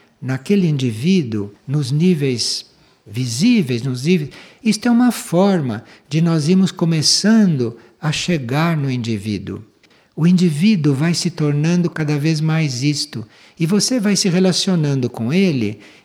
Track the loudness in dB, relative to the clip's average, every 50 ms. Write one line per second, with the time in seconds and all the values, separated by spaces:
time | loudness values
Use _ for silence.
0 | _ _ _ -12 -8 -6 -6 -6 -2 0 0 2 2 2 0 0 -2 -2 -4 -2
1 | 0 0 0 0 0 -2 -4 -6 -6 -8 -12 _ -8 -4 -4 -2 -2 -2 0 2
2 | 2 2 2 2 0 -2 -2 -2 -4 -4 -6 -8 -10 _ _ _ _ _ _ _
3 | _ -12 -8 -6 -6 -4 -2 0 2 4 4 4 2 0 -2 -4 -4 -4 -6 -2
4 | 0 0 2 0 0 -4 -12 -18 -20 -20 -14 _ -2 -2 -2 0 2 2 4 4
5 | 4 2 0 -2 -6 -2 2 2 4 4 2 0 0 -2 -6 -8 -10 -14 -20 -20
6 | _ -4 -2 0 0 2 0 0 2 2 2 4 2 2 0 -2 -2 0 0 0
7 | 0 0 0 2 2 4 4 4 4 4 2 0 -2 -4 -6 -10 -20 _ _ -8
8 | -6 -4 -4 -4 -2 -2 -2 -2 -2 -2 -2 0 0 0 0 -2 -2 -2 -4 -4
9 | -4 -4 -4 -4 -4 -4 -6 -4 -6 -8 -12 -12 -14 _ _ _ _ _ _ _
10 | _ _ -4 0 2 4 4 4 4 2 2 2 2 2 2 4 2 0 2 2
11 | 0 0 0 -2 -4 -6 -4 -2 -2 0 0 0 0 2 2 2 0 -2 -2 -4
12 | -4 -2 -2 -2 0 0 0 0 0 0 0 0 0 -2 -2 -2 -2 -2 -2 -2
13 | -6 -8 -10 -12 -12 -14 _ -20 -20 -14 _ -4 -2 0 2 0 0 0 -2 0
14 | 0 0 0 0 0 0 2 2 2 2 2 0 0 0 0 0 0 0 0 0
15 | -2 -4 -4 -4 -4 0 0 2 2 2 0 0 -2 -4 -6 -8 -14 -20 -20 -14